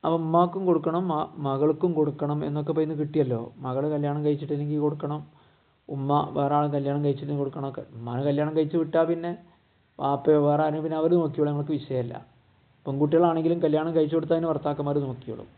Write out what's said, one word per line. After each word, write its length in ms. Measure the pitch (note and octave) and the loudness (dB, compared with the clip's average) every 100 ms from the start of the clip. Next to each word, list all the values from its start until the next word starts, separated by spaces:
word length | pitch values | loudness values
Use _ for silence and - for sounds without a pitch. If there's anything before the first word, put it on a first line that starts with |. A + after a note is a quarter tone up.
അപ്പം 120 | D#3+ E3 | 0 0
ഉമ്മാക്കും 420 | D#3+ E3 F3 F#3 F#3 | 2 4 4 2 2
കൊടുക്കണം, 340 | E3 D#3+ E3+ F#3 | 2 2 -2 0
മ-, 180 | D#3 D#3 - C#3+ | -2 -4 -4 -4
മകൾക്കും 440 | C3+ D3+ D#3 F3+ D#3 | 2 2 2 0 2
കൊടുക്കണം 400 | D3+ D3+ D3 D3 D3+ | 0 0 -2 -2 -2
എന്നൊക്കെ 260 | D3 D3 | -4 -2
ഇപ്പം 120 | D#3 | 0
ഇന്ന് 120 | D#3 D3+ | 0 -2
കിട്ടിയല്ലോ. 400 | D3+ D3+ C3 A#2 A#2 - | -2 0 0 0 -6 -10
മകള് 240 | C3 C3 D3+ | -6 -2 -2
കല്യാണം 280 | D3 D3 D3 | -2 -2 0
കഴിച്ചിട്ടില്ലെങ്കിൽ 560 | D3 D3 D3+ D3 D3 D3+ | 0 -2 -4 -4 -2 0
കൊടുക്കണം, 360 | D3 D3 D3 D3+ D3+ _ _ _ _ _ - | 0 -2 -6 -6 -10 _ _ _ _ _ -10
ഉമ്മ 220 | C#3 C3+ D3 D3+ D3+ | -6 0 2 2 0
വേറെ 180 | C#3 D3 | 2 2
ആൾ 80 | D3 | 2
കല്യാണം 260 | C#3+ C#3 C#3+ | 0 0 0
കഴിച്ചിട്ടുണ്ടെങ്കിൽ 400 | D3 C#3 C#3+ D3 | 0 -2 -4 -4
കൊടുക്കണം 240 | C#3 C#3+ C#3 | -4 -4 -8
ഒക്കെ. 120 | - - A#2 | -8 -12 -12
ഉമ്മാനെ 260 | A#2 B2 C#3+ | -6 -2 0
കല്യാണം 260 | C#3+ D3+ D#3 | 0 0 0
കഴിച്ച് 200 | D3+ E3+ | 0 0
വിട്ടാൽ 220 | D#3+ E3 E3 | 0 2 2
പിന്നെ 220 | E3+ E3+ F3 - _ _ _ _ - | 0 -4 -8 -12 _ _ _ _ -6
വാപ്പയോ 400 | C#3 C#3 C#3 D3+ D3 | -2 0 4 4 6
വേറെ 160 | D3 | 2
ആരും 180 | D#3 D#3 | 2 -2
പിന്നെ 120 | D#3 D#3 | -4 0
അവർ 120 | D#3+ F3 | 4 4
നോക്കിയോളൂ, 300 | D#3 C3 D3 | 2 0 0
നമുക്ക് 200 | D3 D3 D3 | 0 -2 -4
വിഷയമല്ല. 360 | - C3 A#2+ - - _ _ _ _ _ - | -2 -4 -4 -8 -16 _ _ _ _ _ -6
പെൺകുട്ടികളാണെങ്കിലും 720 | C#3 D3 E3 E3+ E3 D#3+ E3+ | 0 4 6 4 4 0 2
കല്യാണം 280 | E3 D#3 E3 D#3+ | 2 2 2 2
കഴിച്ചു 200 | D3+ E3 | 2 0
കൊടുത്താൽ 200 | D#3 E3 | 0 0
അതിന് 120 | E3 | 0
ഭർത്താക്കന്മാർ 460 | D3+ D3+ C#3+ C#3+ C#3+ C#3 | -2 -2 -2 -2 -2 -2
നോക്കിയോളും. 420 | A#2+ A#2+ A2+ - | -8 -10 -12 -14